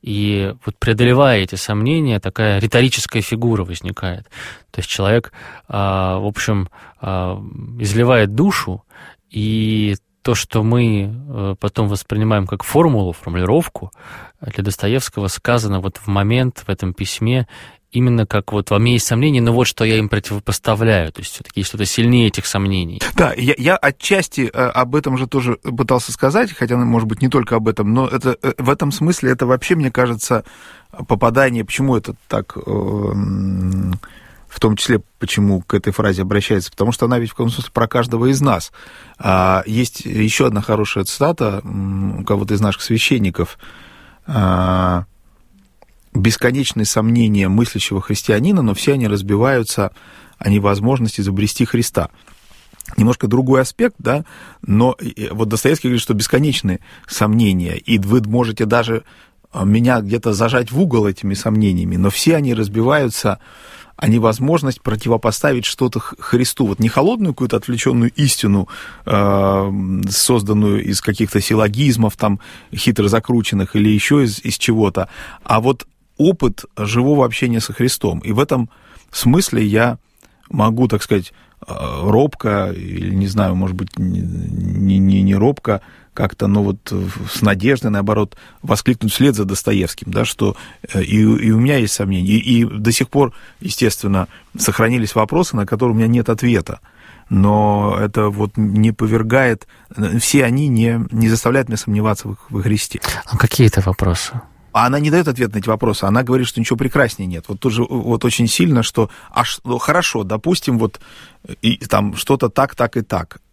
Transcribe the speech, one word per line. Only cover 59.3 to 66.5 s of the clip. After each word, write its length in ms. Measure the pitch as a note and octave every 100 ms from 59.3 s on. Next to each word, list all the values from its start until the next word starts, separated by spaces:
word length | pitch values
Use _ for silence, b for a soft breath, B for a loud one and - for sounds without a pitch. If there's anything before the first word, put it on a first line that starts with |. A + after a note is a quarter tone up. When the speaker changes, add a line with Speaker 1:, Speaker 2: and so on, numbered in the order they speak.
| b _
Speaker 2:
а, 140 | - G2
меня 340 | G#2+ A#2+ B2
где-то 320 | G2+ A2+ A2+
зажать 380 | G2+ A#2 B2+ A#2+
в 80 | C3
угол 280 | F#3 A#2+ G#2
этими 260 | F#2+ G#2
сомнениями, 600 | G2 A2+ G#2+ G#2 F2+ F2 F2
но 160 | G2
все 240 | - - D#3+
они 180 | C#3
разбиваются 880 | A2+ G#2 G#2 A#2 D3 C3 - A2+ F#2 B B B B B B
о 120 | A2
невозможность 720 | A2+ A2 A2 C3 E3 C#3+ -
противопоставить 840 | - A2 - A2+ A2+ G#2+ D3+ C3 A2+
что-то 340 | - B2+ A#2+
Х-, 160 | - -
Христу. 460 | - B2 B2